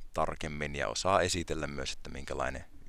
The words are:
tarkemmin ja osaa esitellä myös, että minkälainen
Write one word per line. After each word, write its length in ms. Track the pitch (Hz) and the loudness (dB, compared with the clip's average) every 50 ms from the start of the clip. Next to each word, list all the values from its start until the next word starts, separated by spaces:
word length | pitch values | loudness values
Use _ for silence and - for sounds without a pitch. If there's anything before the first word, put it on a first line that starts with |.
| - - - | -8 -2 2
tarkemmin 600 | 80 78 80 78 - - 78 73 73 76 73 71 | 2 2 2 2 -2 -4 -4 -2 -2 -2 -2 -2
ja 120 | 71 65 53 | 0 0 0
osaa 320 | 57 - - - 98 87 | 0 2 4 6 6 8
esitellä 460 | 87 92 - 87 80 - 73 78 73 | 6 6 2 0 0 0 -2 -2 -2
myös, 260 | 71 71 69 67 - | -2 -2 -4 -4 -4
että 180 | - - - 69 | -4 -6 -6 -8
minkälainen 540 | 65 67 67 69 71 69 65 64 65 - - - - - - | -8 -6 -6 -4 -2 0 0 -2 -2 -6 -10 -10 -14 -14 -10